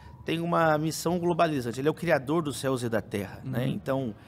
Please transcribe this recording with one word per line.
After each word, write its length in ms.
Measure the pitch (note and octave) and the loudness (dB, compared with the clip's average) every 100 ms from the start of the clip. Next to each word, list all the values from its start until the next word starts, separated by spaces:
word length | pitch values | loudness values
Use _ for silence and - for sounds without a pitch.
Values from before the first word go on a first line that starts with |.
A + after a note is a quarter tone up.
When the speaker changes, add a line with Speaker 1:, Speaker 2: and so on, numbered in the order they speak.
| - - - | -20 -10 -4
Speaker 1:
tem 140 | E3 | -2
uma 380 | E3+ E3+ D#3+ D3+ | 2 4 4 4
missão 420 | D#3 D3 E3 F3+ | 0 -2 0 0
globalizante, 600 | F3 E3 E3+ D3 A#2+ A2+ | 2 4 2 2 -2 0
ele 80 | C#3+ | 0
é 20 | |
o 20 | |
criador 480 | D3+ E3+ D3+ C3 E3 | 0 2 2 2 0
dos 160 | D3 A#2+ | 0 -2
céus 260 | C3+ C3 | -2 0
e 60 | A#2+ | 0
da 120 | A2 | -2
terra, 400 | - G2+ F#2+ - | -2 -4 -6 -8
né? 220 | C3 B2+ C3+ | -6 -2 -2
Speaker 2:
Uhum. 60 | |
Speaker 1:
Então, 420 | - - C3+ B2+ G#2 | -2 -2 -2 -2 -6